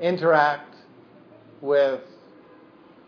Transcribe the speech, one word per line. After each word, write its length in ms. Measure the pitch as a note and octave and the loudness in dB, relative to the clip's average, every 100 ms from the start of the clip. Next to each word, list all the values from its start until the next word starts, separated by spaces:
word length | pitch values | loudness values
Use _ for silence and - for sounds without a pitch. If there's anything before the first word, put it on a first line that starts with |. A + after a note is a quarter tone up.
interact 760 | F3 F3+ E3 D#3 D3 C#3+ - - - - - - - - - - | -4 -2 2 4 2 0 -10 -20 -20 -20 -20 -20 -20 -20 -20 -12
with, 420 | C#3 C#3+ C#3 C3 - - - - - - - - - - | -2 0 0 -2 -10 -20 -20 -20 -20 -20 -20 -20 -20 -20